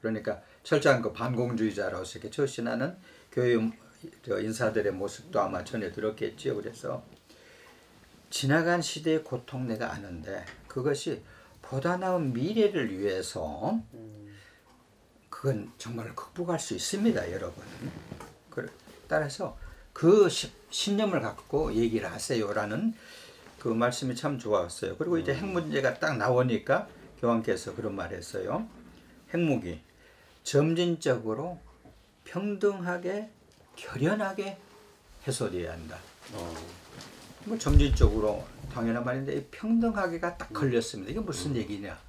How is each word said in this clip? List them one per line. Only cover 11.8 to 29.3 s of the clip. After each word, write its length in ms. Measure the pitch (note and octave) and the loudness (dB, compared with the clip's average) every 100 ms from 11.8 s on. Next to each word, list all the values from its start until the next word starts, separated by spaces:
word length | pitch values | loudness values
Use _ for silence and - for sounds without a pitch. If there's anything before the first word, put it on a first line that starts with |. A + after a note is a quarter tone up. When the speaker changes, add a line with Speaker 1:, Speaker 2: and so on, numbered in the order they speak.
| E3+ F3+ | 0 0
Speaker 1:
나은 380 | F#3 F3+ C#3+ | 2 2 2
미래를 640 | A#2 D3+ A3 G#3 F#3 A2+ F#2+ | 0 0 4 4 4 -2 0
위해서 800 | G2+ F#2 F2+ F#2+ D#2 - C3+ A3+ A3 | 0 0 -4 -6 -6 -4 -2 -2 -4
Speaker 2:
음. 420 | A#2 A2 G#2 G#2 G2+ - - _ - _ _ _ _ _ | -16 -16 -16 -18 -20 -20 -20 _ -20 _ _ _ _ _
Speaker 1:
그건 420 | - C3+ A2 G2+ - | -4 -2 -2 -6 -12
정말 360 | A2+ A#2 A2 - | -10 -8 -8 -12
극복할 440 | - - F3 E3 | -12 -8 -2 -2
수 140 | - | -2
있습니다, 580 | G2 - G3+ A3+ - F2 | -4 -2 2 2 2 -2
여러분. 320 | F2+ F2 - - - - - - - - - _ | -6 -6 -10 -16 -10 -10 -10 -14 -16 -16 -20 _
그래, 180 | - - - - - - | -8 -8 -12 -20 -20 -2
따라서 500 | D#3 D3 - F#3+ - - - - | 0 0 -4 -8 -8 -16 -16 -18
그 340 | - D#3+ G#3+ F#3 | 4 8 10 8
시-, 240 | - C3 - - | 4 -6 -12 -10
신념을 520 | - - G3+ G#3+ E3+ | -4 0 2 2 2
갖고 520 | A2+ - - - - | -2 -8 -2 0 2
얘기를 380 | G#2+ A#2 A2+ - | 4 4 2 -2
하세요."라는 840 | A2 - B2 G#2 G#2 G#2 A#2+ A3+ A3 - - - - - - | -6 -2 0 0 0 -2 0 0 0 -12 -20 -20 -20 -20 -6
그 100 | A#2+ | 0
말씀이 460 | A2+ A#2+ B2 C3 A#2+ | 4 2 2 -4 -2
참 220 | D3 C#3 | -2 -2
좋았어요. 600 | A2+ G2+ F2 - - - | 2 2 2 -4 -6 -2
그리고 200 | E3+ E3+ | 0 0
이제 140 | E3 | 0
Speaker 2:
음. 60 | - | -2
Speaker 1:
핵 80 | G3 | 0
문제가 480 | F3+ D#3 C#3+ C3+ - | -2 0 2 2 2
딱 180 | D#3 B2 | -2 0
나오니까 720 | G#2 B2 B2+ A2+ - D3+ - - - - | 4 4 4 2 2 0 0 -14 -20 -2
교황께서 520 | A#2+ A2+ A2+ F#2+ - | 2 2 2 -2 -4
그런 220 | F#2 G#2 G2 | -6 -6 -4
말을 220 | F2 F#2 | -6 -8
했어요. 500 | F2 G2 F#2 D3+ A3+ - - - - - - | -8 -6 -4 -4 -4 -12 -20 -20 -20 -20 -4